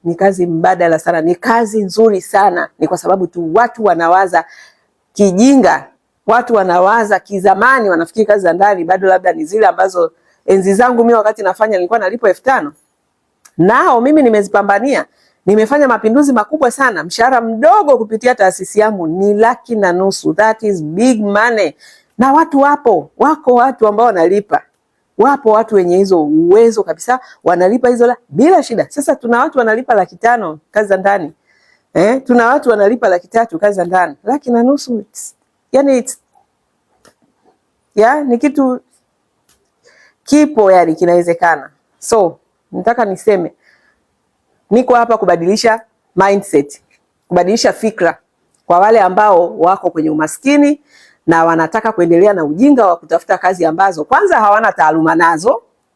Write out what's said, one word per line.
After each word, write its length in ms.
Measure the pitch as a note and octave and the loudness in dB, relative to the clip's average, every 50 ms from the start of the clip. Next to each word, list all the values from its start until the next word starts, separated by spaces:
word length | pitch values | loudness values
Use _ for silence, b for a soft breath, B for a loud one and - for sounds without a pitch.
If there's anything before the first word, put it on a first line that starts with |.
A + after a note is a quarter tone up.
| - | -8
ni 120 | E3+ E3+ | -8 -6
kazi 300 | E3+ G3 G3 F#3 F#3 F3 F3 | -4 -6 -6 -4 -4 -4 -4
mbadala 520 | E3 D#3+ E3+ F3+ F#3 F3 F3 E3+ D#3+ D#3 | -4 -2 0 -2 0 0 0 0 0 -2
sana, 220 | - E3+ E3+ E3 | -2 -2 -4 -2
ni 140 | D#3+ E3+ F3+ | -2 -2 -4
kazi 480 | - - B3 A3+ A#3 A#3+ G#3 G#3 A3 G3+ | -4 -4 -2 -2 -2 -2 -2 -4 -4 -4
nzuri 380 | F#3 F3 G#3 A3+ A3+ G3+ F#3 | -4 0 2 2 2 2 -2
sana. 480 | - - - G3 G3+ G3 F3 E3+ D3+ - _ - | -6 -2 0 2 2 2 0 -2 -8 -8 _ -6
Ni 80 | D#3 D3+ | -6 -4
kwa 100 | F#3 E3+ | -4 -4
sababu 300 | - E3 F#3 F#3+ F3+ E3 | -2 -2 -2 -2 -2 -6
tu 240 | - F3 E3+ D#3+ D#3+ | -6 -8 -8 -2 0
watu 300 | A3+ A#3+ A#3+ - A3+ G#3+ | 0 0 0 -2 -2 -2
wanawaza 600 | G3+ E3+ E3 E3+ E3 F3 F#3 G3 F#3 F3 E3 E3 b b b b b b b b b b _ _ _ - | 0 0 0 0 2 2 2 0 0 0 -2 -4 b b b b b b b b b b _ _ _ -2
kijinga, 760 | - G#3 G3 F3 F#3 A#3 C4+ C#4+ C4 G3 F3 D3+ C#3 - - _ _ _ _ _ _ - - | 0 0 0 2 4 4 4 4 4 4 2 0 -2 -6 -12 _ _ _ _ _ _ -2 0
watu 260 | A3+ A#3+ A#3 A#3+ A#3 | 0 0 0 0 0
wanawaza 640 | G#3 F#3+ F#3 F3 F3+ F#3 G3 A3 A#3 A3 G#3 G#3 F3+ | 0 0 2 2 2 2 2 2 0 0 0 -2 -4
kizamani, 720 | _ - G3+ F#3+ F3+ G3+ F#3+ F#3+ A3 B3+ C4+ C4 A3 G3+ | _ -6 -8 -2 0 0 2 2 2 2 2 2 0 0
wanafikiri 360 | F3 E3 E3+ - - A3 G#3+ | -2 -2 -4 -6 -4 -4 0
kazi 180 | - G#3 G3+ F#3+ | 0 0 0 2
za 100 | E3+ E3 | 0 0
ndani 300 | F3+ G3 G#3 G3+ F3+ E3 | 2 0 0 0 -2 -2
bado 240 | E3 F#3 F#3+ G3 F#3+ | -2 -2 0 0 0
labda 260 | F#3 F#3 F3+ F3+ E3 | 0 2 0 -2 -4
ni 120 | E3 D#3 | -4 -6
zile 220 | D#3 G3 A3 A3 F#3+ | -6 -2 0 0 0
ambazo 440 | E3 E3+ F#3+ G3 F#3 F3 E3 D#3+ _ _ _ _ _ _ - | 2 0 -2 -2 -2 -2 -4 -4 _ _ _ _ _ _ -2
enzi 280 | - F#3+ G3 F3+ G3 G3 | 0 0 0 2 0 2
zangu 240 | G3 A#3+ B3 B3 A#3 A#3 | 2 2 2 2 2 2
mimi 100 | A#3 A#3 | 2 2
wakati 300 | A3 G#3 G#3+ A3 A3 A3 | 2 2 0 -2 -2 -4
nafanya 320 | F#3 F#3+ - G#3+ A3 G#3+ F3+ | -4 -2 -2 -2 -2 -2 -2
nilikuwa 220 | F3 F3 A3+ A3+ | -2 -2 -2 -2
nalipwa 300 | G3+ F#3 A3 A#3 - G3+ | -2 -4 -6 -2 -2 -2
elfu 120 | F3+ - - | -2 -2 -2
tano. 300 | B3+ C4+ A3+ D#3 D3 D3+ _ _ _ _ _ _ _ _ _ _ _ _ _ _ - - - | -2 -2 -2 -2 -6 -14 _ _ _ _ _ _ _ _ _ _ _ _ _ _ -14 -2 0
Nao 440 | E3 F#3+ A3+ C4+ E4+ F4+ C4 A#3 | 2 2 4 2 2 2 2 2
mimi 220 | A#3+ C#4 D4+ D#4 C#4 | 2 2 2 2 2
nimezipambania, 840 | A#3 A3 G#3 G3 G3 G#3+ G3+ G3 G3+ G3+ G3+ A#3 C#4+ C4 E3+ - _ _ _ _ _ _ _ - | 2 2 0 -2 0 -2 -2 0 0 0 -2 0 -2 -4 -4 -6 _ _ _ _ _ _ _ -2
nimefanya 420 | F3+ G#3 G#3+ A3 G#3+ C#4 D4 C#4+ C4 | 0 2 2 2 0 2 0 2 2
mapinduzi 460 | A#3 G#3 - A3 A3+ C#4+ D4 C#4 C4+ | 0 0 -2 0 0 2 2 2 0
makubwa 380 | A3+ G#3 - D4+ D#4 D4 A#3+ | -2 -2 -2 -4 -2 -2 -2
sana. 320 | A#3+ C#4 C4+ B3+ G#3 E3 D3+ | -2 0 -2 -2 -2 -4 -8
Mshahara 380 | F3+ - - A#3 C4 C4 A#3+ | -8 -4 -2 0 0 0 0
mdogo 560 | A#3 A3+ A3+ A3 C4 D#4+ G4 G#4+ F#4+ D4 C4 A3 | -2 -2 -4 0 2 2 2 2 4 2 2 0
kupitia 380 | A3+ G#3+ A3 A3 - B3 B3 | 0 -4 -6 -2 -2 -2 0
taasisi 440 | - G3+ F#3 - - F#3 - - G3+ | 2 0 0 0 -4 -10 -6 -2 0
yangu 280 | G#3 A3 G#3+ F#3 E3 D#3 | 0 0 -2 -4 -6 -6
ni 260 | D#3+ F#3 G3 G#3 G#3 | -4 -2 0 0 2
laki 420 | G#3 A3 A#3 A#3+ A#3+ _ - A#3 | 2 2 0 0 -2 _ -8 -4
na 180 | G#3+ G3 F3+ F3 | -2 -2 0 0
nusu. 400 | F3+ F#3+ G3 F#3+ - - D#3 D#3+ | 0 -2 -2 -4 -4 -6 -6 -2
That 300 | G3+ G#3+ A3 A3 A3 A3+ | 0 0 0 0 -2 -4
is 200 | G#3 G3+ E3+ D3+ | -4 -4 -4 -6
big 380 | D3+ D#3+ F#3+ A#3 C4 B3 G#3+ | -8 -4 0 0 0 0 0
money. 540 | G#3 G3+ G3+ G#3 A3 A#3+ A#3 G#3+ F#3+ D3 - b b b b b b b b - | -2 -2 -2 0 0 0 0 -2 -2 -4 -6 b b b b b b b b -2
Na 160 | A#3+ C4+ C#4 | 0 2 2
watu 260 | D#4 E4 D#4+ D4 C#4 | 2 2 2 2 2
wapo, 520 | C#4 C#4+ C#4+ C#4+ - A#3+ G3+ E3 C3+ - _ - | 2 2 0 0 0 0 0 0 -2 -8 _ -2
wako 360 | A#3+ C#4+ D#4 D4+ - B3+ B3 | 0 0 0 -2 0 0 2
watu 340 | A#3+ A#3+ C4+ B3+ - A3 G#3+ | 2 2 0 0 0 0 0
ambao 180 | G#3 G#3 A#3+ | 2 2 0
wanalipa. 560 | A#3+ G3+ F3+ E3 F3 G3 G#3 G3+ - - D3 - _ _ _ _ _ _ _ _ _ _ - | 0 2 2 0 2 0 -2 -2 -2 -6 -6 -6 _ _ _ _ _ _ _ _ _ _ 0
Wapo 340 | G#3+ C4+ C#4+ C#4 - A3 | 0 2 0 0 0 0
watu 240 | G#3+ G#3+ A3+ A3+ A3 | 2 2 0 0 0
wenye 220 | G3 F3+ F3 F3 F#3+ | 0 2 2 2 0
hizo 260 | G3+ F#3+ F#3+ E3+ D3+ | 2 2 2 0 0
uwezo 600 | D3 D3+ D#3 E3+ F3 F#3+ A3 A#3 A#3 G#3+ G#3+ G3 | 0 0 0 2 4 4 4 4 4 2 -2 -6
kabisa, 360 | E3+ D#3+ - - - B3+ B3+ B B B B B | -6 -6 -10 -4 -6 -6 -6 B B B B B
wanalipa 460 | E3 F3 F3 F3+ F#3 A#3 - - A#3+ | -2 0 2 0 0 0 0 0 0
hizo 180 | B3 A#3 A#3+ A#3+ | 0 2 0 0
la, 100 | A#3+ - _ - | 0 -4 _ -10
bila 340 | C#3 E3 C4 E4 F#4+ E4 C4 | -2 0 2 4 4 2 0
shida. 220 | - A#3 F3+ E3 - | -2 -4 -6 -6 -6
Sasa 260 | - D4 C4+ - C#4 | -6 -8 -4 -4 -4
tuna 240 | - - A3+ A#3 A#3 | -4 -2 -2 0 0
watu 180 | C4+ D#4 - C4+ | 0 -2 -2 -2
wanalipa 360 | A#3 A3 G#3+ A#3 C4 - A#3+ | -2 -2 -2 -4 -2 -2 0
laki 220 | G3+ F3+ - - | 0 -2 -4 -6
tano 440 | - - A#3 A#3+ A#3 G3+ D#3+ D#3 D3+ _ _ | -4 -2 0 0 0 -4 -8 -10 -12 _ _
kazi 180 | - G#3 G#3+ G#3 | -4 -4 -2 -2
za 80 | G3 F#3+ | -2 -2
ndani. 360 | F#3 G3 G3+ G3 E3 D3 - _ _ _ _ _ _ _ _ _ _ _ - | 0 -2 -2 -2 -4 -8 -14 _ _ _ _ _ _ _ _ _ _ _ -4
Eh, 280 | - F3+ G#3+ B3+ C4+ C4+ | -2 0 0 0 -2 -2
tuna 220 | - A#3+ A#3+ A3+ A#3 | 0 0 2 2 2
watu 220 | C4+ D4 C#4+ B3 | 0 0 0 0
wanalipa 400 | A3+ G#3 G3+ G3+ B3 A#3 A#3+ G3 | 0 2 2 0 0 0 0 -2
laki 180 | F#3 F3+ - - | -2 -2 -4 -4
tatu 320 | - A3+ A#3 A#3 E3+ D#3+ | -2 -2 -2 -2 -4 -2
kazi 160 | G3+ G#3 G3+ | -2 -2 -2
za 100 | F#3+ E3+ | -2 -4
ndani. 300 | E3+ F#3 F#3 F3 D#3+ C#3+ _ - | -2 0 0 0 -2 -4 _ -6
Laki 280 | G#3 B3+ D4 - B3+ | -6 -6 -6 -4 -2
na 120 | A#3+ A#3 A#3 | -2 0 0
nusu, 360 | B3+ C#4+ C#4+ - C4 A#3+ G#3+ | 0 0 -2 -4 -6 -8 -8
it's, 360 | G3+ _ - - - - - _ _ _ _ _ _ - | -8 _ -18 -20 -20 -20 -20 _ _ _ _ _ _ -2
yani 260 | - C4 C#4 C#4 C4+ B3 | 0 0 2 2 0 -2
it's, 220 | G#3+ - - - _ _ _ _ _ _ _ _ _ _ _ _ _ _ _ _ _ _ _ _ _ _ _ _ _ _ _ _ _ _ _ _ _ _ - | -2 -6 -14 -18 _ _ _ _ _ _ _ _ _ _ _ _ _ _ _ _ _ _ _ _ _ _ _ _ _ _ _ _ _ _ _ _ _ _ -2
ya, 260 | G#3 G#3+ A#3+ C#4 D4+ D4 | 0 2 2 2 0 -2
ni 140 | C4 A#3+ A#3 | -2 -4 -2
kitu 420 | - C#4+ C4+ D4 C4+ B3+ B3+ B3 _ _ _ _ _ _ _ _ _ _ _ _ _ _ _ _ _ _ _ _ b b b b b b b b _ | -2 -2 -2 -2 -2 -2 -4 -6 _ _ _ _ _ _ _ _ _ _ _ _ _ _ _ _ _ _ _ _ b b b b b b b b _
kipo, 480 | - C4+ D4+ D4+ C#4 D4+ A3 G#3 F#3+ | 0 0 2 2 0 0 0 2 4
yani 240 | F#3 F3+ E3+ E3 D#3+ | 4 4 4 2 0
kinawezekana. 720 | - F3+ F3 F3 F3 E3+ E3+ E3+ E3+ F3+ E3+ D#3+ D3 C3+ - _ _ _ _ _ _ | -2 0 2 2 2 0 0 -2 -2 0 -2 -2 -2 -6 -16 _ _ _ _ _ _
So, 380 | - - A#3 A3 F#3+ E3 - _ _ _ _ _ _ _ | -6 -2 0 0 0 0 -4 _ _ _ _ _ _ _
nataka 340 | F3+ F#3 F#3 A3 A#3+ A#3+ A3+ | -12 -6 -4 -4 -2 -2 -2
niseme, 480 | G3+ F#3+ F3+ - A3 G3+ F#3 E3+ - _ _ _ _ _ _ _ _ _ _ _ _ _ _ _ _ _ _ _ _ _ _ _ - | -4 -4 -4 -2 0 0 0 -2 -6 _ _ _ _ _ _ _ _ _ _ _ _ _ _ _ _ _ _ _ _ _ _ _ -2
niko 260 | G3 B3 B3+ B3+ B3 | 0 0 2 2 2
hapa 220 | A#3+ A#3 A#3 A3+ G#3+ | 0 2 0 -2 -2
kubadilisha 640 | G3+ F3+ F3 E3+ E3 F3+ G#3 A3 - A#3 A3 A3+ - _ _ _ _ _ - | 0 0 -2 0 0 -2 -2 0 0 -2 -2 -2 -6 _ _ _ _ _ -2
mindset, 640 | F3+ F#3+ G3+ G3+ G3+ G3 - - C#3+ C#3+ - - - _ _ _ _ _ _ _ _ _ - | 0 0 2 0 -2 -2 -2 -2 -2 -2 -2 -10 -20 _ _ _ _ _ _ _ _ _ -4
kubadilisha 460 | F3 F3+ F3 F3+ G#3+ A#3 - A3 - | -2 -2 0 0 0 0 0 -2 -2
fikra 440 | - - A3 - - F#3 E3 D#3+ _ _ _ _ _ _ _ _ _ _ | -2 -6 -6 -4 -2 -4 -4 -4 _ _ _ _ _ _ _ _ _ _
kwa 140 | - F3 F3 | 0 2 2
wale 200 | G3 G#3+ A3+ A3+ | 4 4 4 4
ambao 560 | F#3+ F#3 F#3 G3 G#3+ G#3+ F#3+ E3+ F3 E3 A3 - | 2 2 2 2 2 2 4 2 2 0 -2 -2
wako 300 | D#3+ F3 F#3+ F#3+ - F3 | 0 0 0 0 -2 -6
kwenye 200 | - E3 D#3 D#3 | -4 -4 -4 -4
umaskini 720 | D#3 D#3 D#3 D#3+ - - - C4+ D4 D4 C#4+ C#4+ D4 C#4+ b b b b b b b b b - | -2 -4 -4 -6 -8 -6 -2 0 2 2 2 2 0 -4 b b b b b b b b b 0
na 180 | E3 E3 E3 | 0 2 2
wanataka 460 | E3 E3 E3 D#3+ D#3 - A3 - A3+ | 0 0 0 -2 -2 -4 -4 -4 -4
kuendelea 420 | G#3+ - F3 E3+ E3+ E3+ G3 G#3 G3 | -2 -2 0 2 2 4 4 2 2
na 120 | - D#3 | 0 -4
ujinga 420 | D3 D3+ F3 B3+ D4 C#4+ B3 G#3+ F#3 | -4 -2 0 2 2 4 4 2 0
wa 80 | E3+ - | 0 -2
kutafuta 400 | - D3+ E3 E3+ - - F#3+ F3+ | -4 -4 -4 -4 -2 -2 -4 -2
kazi 280 | - F3+ F#3+ F3 E3 | -2 -2 -2 0 -2
ambazo 380 | D#3 D#3 F3 G3 G3 F3 D#3 D3+ | -2 0 0 0 0 0 -4 -4
kwanza 320 | - B3+ D#4 G#4 F#4+ E4 B3 | -2 0 0 2 2 2 2
hawana 320 | G#3+ G#3 G#3 G#3+ A3+ G#3 | 2 2 2 2 2 0
taaluma 440 | - - D#3+ D#3 D#3+ E3 D#3+ D#3+ E3 | 0 0 0 0 2 0 0 0 2
nazo, 460 | E3 E3+ E3 E3+ D#3 E3+ A#3 D4+ A#4 _ _ _ _ _ _ _ | 2 2 2 0 0 0 -2 -2 -2 _ _ _ _ _ _ _